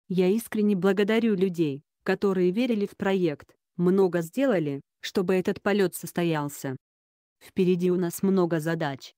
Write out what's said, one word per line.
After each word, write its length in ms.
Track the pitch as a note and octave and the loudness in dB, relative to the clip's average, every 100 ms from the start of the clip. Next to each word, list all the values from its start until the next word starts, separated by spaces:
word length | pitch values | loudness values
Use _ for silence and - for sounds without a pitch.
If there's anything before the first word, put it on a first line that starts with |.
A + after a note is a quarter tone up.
| - | -6
Я 200 | F3+ F#3 | 0 2
искренне 480 | A3 - G#3+ G#3 G3 | 2 -2 -2 0 2
благодарю 580 | F#3+ F#3+ G#3 A3 A#3 | 2 2 2 2 2
людей, 480 | G3 G3 E3+ D#3 C3+ _ _ | 0 0 0 -2 -2 _ _
которые 480 | - F#3+ G3+ F#3 F3+ | -4 -2 0 2 2
верили 360 | F#3+ B3+ A3 G3+ | 0 0 -2 -4
в 100 | - | -4
проект, 580 | G3+ F#3+ E3+ C#3+ - _ _ - | -2 0 0 -4 -14 _ _ -2
много 440 | F3 G3 F#3+ F3 | 2 4 2 2
сделали, 600 | E3 - C4+ F#3+ D3 C#3 - _ | -4 -2 0 2 0 -6 -10 _
чтобы 340 | - - F3+ | -6 -2 0
этот 260 | F#3 F3+ F#3+ | 0 0 -2
полет 340 | G#3 G3+ F3+ | 0 0 0
состоялся. 840 | - E3 - E3+ D#3 C#3+ - C3+ C3 _ _ _ _ _ _ | -2 -10 -4 -2 -2 -4 -8 -10 -12 _ _ _ _ _ _
Впереди 460 | - - F3+ F3+ F3+ | -10 0 2 2 2
у 60 | F3+ | 0
нас 260 | E3+ - | -2 -2
много 380 | G3 F#3+ F3 E3 | 0 2 2 0
задач. 520 | D#3 E3 D3+ C3+ - | -2 -4 -4 -6 -16